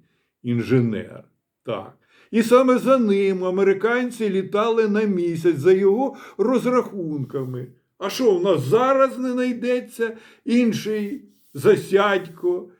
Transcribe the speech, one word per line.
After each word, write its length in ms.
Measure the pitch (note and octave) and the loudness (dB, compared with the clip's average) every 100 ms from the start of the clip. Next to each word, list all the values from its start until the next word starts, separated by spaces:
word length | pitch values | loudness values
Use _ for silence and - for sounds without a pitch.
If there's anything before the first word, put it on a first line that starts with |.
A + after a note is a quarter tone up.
| _ _ _ _ | _ _ _ _
інженер. 800 | A#2+ A#2+ G#2 B2+ A#2+ G2+ F2 - - _ _ _ | -4 -4 2 2 2 -4 -10 -16 -20 _ _ _
Так. 340 | - G#2 - - _ _ _ | -10 -10 -10 -18 _ _ _
І 120 | A3 | -2
саме 340 | A3+ B3 C4 B3 | 4 4 4 2
за 200 | G3 C4+ | 2 2
ним 460 | A3 G3 G3 F#3 | 2 2 0 -2
американці 840 | F#3 F#3 G3 F#3+ G#3+ A#3+ B3 A3 G#3+ | -2 0 2 2 0 -2 -4 -4 -4
літали 580 | F#3+ F#3 G#3 A3+ A3+ A3 | -2 -2 -2 0 0 0
на 160 | G3+ | 0
місяць, 540 | G#3+ F3+ E3+ E3 E3+ D3+ | 0 -2 -2 -2 0 2
за 140 | F3 | 2
його 440 | F#3+ G3 G#3+ C4+ - - - | 4 4 2 -2 -6 -12 -4
розрахунками. 1300 | A3 B3+ A3+ B3 - G3+ E3 D3 B2+ C#3+ B2+ B2+ B2+ - _ - | 0 0 0 0 -2 -6 -8 -8 -8 -8 -8 -10 -12 -18 _ -10
А 120 | F#3+ | -8
що, 280 | - B3 F3+ | 0 2 2
в 60 | |
нас 180 | F#3+ D#3+ | 2 0
зараз 560 | B2+ G#3+ C4 C4+ C4 B3+ | 2 2 4 4 2 0
не 140 | B3+ | -6
знайдеться 840 | B3 B3+ A#3 A#3+ B3 - - A3+ A3+ - _ - | -2 -2 -2 -2 -4 -4 -6 -8 -8 -18 _ -2
інший 800 | A#3 A#3+ - G#3+ G#3+ G3+ C#4 - _ _ | 2 2 0 -4 -6 -6 -10 -16 _ _
Засядько, 1160 | C#3 G3 G3 - F#3+ G3+ F#3+ - - F3 F3+ G#3+ | -2 2 2 2 2 2 0 -4 -6 -4 -4 -6